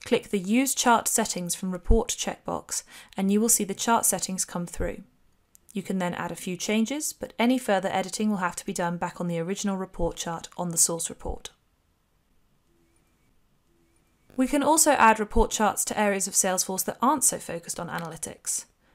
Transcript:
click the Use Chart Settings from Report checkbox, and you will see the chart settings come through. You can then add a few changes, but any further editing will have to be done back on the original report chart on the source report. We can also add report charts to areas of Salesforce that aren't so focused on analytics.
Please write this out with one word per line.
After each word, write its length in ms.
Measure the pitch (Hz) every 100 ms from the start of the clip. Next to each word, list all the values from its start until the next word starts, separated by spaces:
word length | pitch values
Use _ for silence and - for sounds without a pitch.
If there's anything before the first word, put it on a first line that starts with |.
click 260 | - 233 -
the 100 | 202
Use 340 | 180 240 269
Chart 340 | - 254 226 -
Settings 460 | - 208 180 175
from 180 | - 185
Report 380 | 180 - 226 -
checkbox, 720 | - - - - - - - - - - -
and 160 | 190
you 80 | 208
will 100 | 226
see 140 | -
the 100 | 196
chart 320 | 196 - 226 -
settings 400 | 185 - 185 -
come 200 | 175 175
through. 380 | - 180 190 - _ _ _ _ _ _
You 100 | 196
can 160 | - 190
then 160 | 180 -
add 160 | 170
a 40 | 170
few 220 | 190 175
changes, 560 | - 214 220 294 -
but 200 | - - -
any 200 | 233 254
further 320 | 233 190 190
editing 380 | 190 190 - 214
will 80 | 202
have 180 | 180 -
to 80 | -
be 80 |
done 240 | 185 175 170
back 240 | 175 -
on 60 | 175
the 120 | 170
original 380 | 165 196 202 190
report 400 | 185 - 170 -
chart 320 | 170 165 - -
on 120 | 175
the 60 | 165
source 320 | - 165 -
report. 420 | - - - - - _ _ _ _ _ _ _ _ _ _ _ _ _ _ _ _ _ _ _ _ _ _ _ _ _ _ _ -
We 120 | 254
can 160 | 294
also 300 | 285 311 311
add 260 | 269 226 220
report 320 | 208 226 220
charts 340 | - 208 - -
to 140 | -
areas 280 | 208 196 190
of 60 |
Salesforce 500 | - 190 185 - 185 -
that 120 | -
aren't 220 | 240 -
so 140 | - 180
focused 420 | - 170 170 -
on 80 | 170
analytics. 800 | 165 165 165 - - - - - _ _